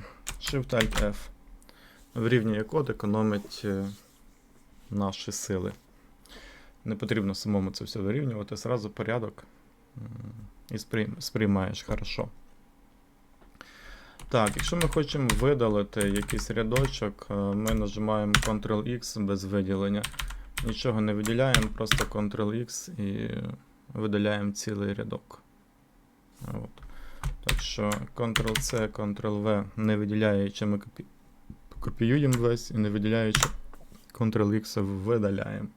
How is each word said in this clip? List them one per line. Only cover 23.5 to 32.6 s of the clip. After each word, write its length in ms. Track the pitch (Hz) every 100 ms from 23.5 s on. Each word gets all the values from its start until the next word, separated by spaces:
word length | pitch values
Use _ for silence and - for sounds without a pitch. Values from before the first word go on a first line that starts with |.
| - - - -
видаляємо 580 | 120 107 104 104 104 101
цілий 420 | 101 - 101 101
рядок. 480 | 104 110 - - - - _ _ _ _ _ _ _ _ -
От. 300 | 120 113 110 - - - - - - -
Так 160 | - -
що 300 | - - 104 104 120
Ctrl-C, 720 | - 117 110 113 110 - 117 107
Ctrl-V 760 | - 104 101 107 104 107 104 98 -
не 200 | 107 104
виділяючи, 720 | 104 107 107 101 101 - 104
ми 120 | 104
копі-, 260 | - - - - - - - - - -
копіюємо 540 | - - 117 143 139 123
весь 320 | 117 120